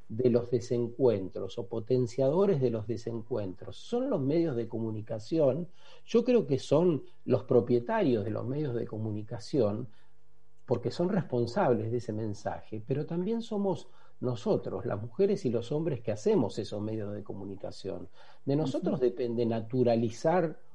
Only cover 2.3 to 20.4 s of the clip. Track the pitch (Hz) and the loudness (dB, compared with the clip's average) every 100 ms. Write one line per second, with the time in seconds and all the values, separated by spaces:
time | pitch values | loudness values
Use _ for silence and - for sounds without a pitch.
2.3 | 165 196 147 127 110 107 107 117 113 104 | 4 4 4 2 0 -4 -4 -4 -6 -4
3.3 | 117 98 90 - - - 240 269 190 131 | -4 -4 -8 -12 -12 -4 -2 0 0 2
4.3 | 160 170 117 113 113 113 107 104 113 - | 2 2 0 -2 -2 -4 -4 -6 -6 -2
5.3 | 160 139 139 175 - - - - 226 233 | 2 4 2 -2 -10 -14 -12 2 2 6
6.3 | 240 139 135 - 143 180 143 - - - | 4 4 0 4 6 6 4 -2 -6 2
7.3 | 120 - 120 110 120 117 220 160 113 104 | 2 6 6 6 2 2 2 4 4 2
8.3 | 107 113 143 147 117 - 107 110 107 107 | -2 -2 -2 -2 -2 -4 -4 -4 -4 -6
9.3 | 113 - 147 107 107 127 - - - - | -10 -2 2 2 2 -6 -10 -12 -12 -12
10.3 | - - - - 117 120 - 180 202 - | -12 -12 -8 -2 -2 0 0 0 0 0
11.3 | 123 117 202 170 - 110 120 113 110 110 | 0 0 2 4 4 2 -2 -4 -4 -4
12.3 | 98 98 85 - 110 110 139 151 170 185 | -4 -6 -6 -8 -8 -4 -4 -2 -4 -2
13.3 | 233 226 208 196 151 - - - - 120 | -2 -2 -2 0 -2 -6 -14 -14 -6 -4
14.3 | 120 220 165 - 95 - 101 120 - 202 | -2 0 0 0 -4 -4 -4 -4 2 2
15.3 | 202 123 113 - 151 165 123 - 101 202 | 2 0 0 0 -2 -2 -2 -2 0 4
16.3 | 202 104 - 101 107 104 110 101 104 101 | 4 2 -2 -6 -4 -4 -4 -4 -6 -8
17.3 | 98 98 98 95 - 95 90 90 - - | -8 -8 -8 -10 -8 -8 -8 -8 -14 -14
18.3 | - 135 143 147 294 180 151 123 - 120 | -8 0 0 0 0 0 2 2 2 -2
19.3 | 117 113 113 104 127 117 117 117 - 160 | 0 2 0 0 2 4 4 2 0 2
20.3 | 180 | 4